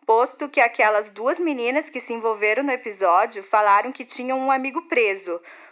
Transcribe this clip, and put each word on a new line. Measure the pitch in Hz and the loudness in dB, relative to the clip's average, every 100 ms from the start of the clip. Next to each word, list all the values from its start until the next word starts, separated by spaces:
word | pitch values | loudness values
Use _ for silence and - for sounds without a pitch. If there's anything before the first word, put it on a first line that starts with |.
posto | - 226 247 - 294 | 0 2 2 -2 -4
que | 285 | 0
aquelas | 233 233 220 208 214 | 0 2 2 2 -2
duas | 208 240 320 | -6 -4 -2
meninas | 339 269 240 277 302 | -2 -2 -2 -4 -4
que | 254 | -8
se | - | -10
envolveram | 233 226 214 214 220 | -6 -4 -2 0 0
no | 285 | -2
episódio | 247 240 196 190 175 226 208 | -4 -6 -2 2 4 2 -4
falaram | 190 220 214 202 247 | -2 2 4 4 2
que | 269 | -8
tinham | 240 - 254 262 | -14 -10 -4 -2
um | 262 | 0
amigo | 269 262 269 339 | 0 -2 -8 -4
preso, | 302 220 196 185 170 - - - | 0 0 -2 -6 -10 -12 -20 -20